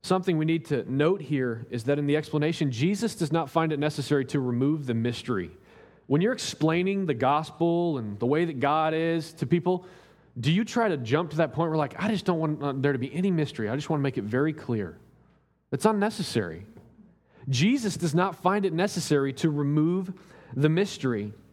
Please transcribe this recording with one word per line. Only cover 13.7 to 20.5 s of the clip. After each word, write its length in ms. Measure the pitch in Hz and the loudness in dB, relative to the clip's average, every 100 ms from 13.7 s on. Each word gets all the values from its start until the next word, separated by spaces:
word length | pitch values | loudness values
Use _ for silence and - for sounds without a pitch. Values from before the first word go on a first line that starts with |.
| 131 | -4
just 140 | 143 | -2
want 120 | 156 | 0
to 20 | |
make 160 | 139 127 | 0 -2
it 40 | |
very 300 | 104 123 151 | -2 0 0
clear"? 460 | 156 - 113 90 78 - _ _ _ _ _ _ | -2 -4 -4 -4 -10 -20 _ _ _ _ _ _
That's 120 | 143 | 2
unnecessary. 840 | 220 214 208 220 175 - 87 82 101 - - - - _ _ - - | 2 4 0 -2 -2 -2 -2 -8 -16 -20 -20 -20 -20 _ _ -16 -4
Jesus 480 | 127 190 277 220 160 | 2 2 2 -2 -2
does 160 | 170 | 0
not 220 | 151 190 170 | 2 0 0
find 300 | 180 202 196 | 0 2 0
it 40 | |
necessary 640 | 160 196 190 - 147 139 | 0 0 -2 2 2 2
to 160 | - 165 | 0 0
remove 640 | 147 143 151 156 185 185 185 - - - | 0 0 2 2 0 -4 -12 -18 -20 -12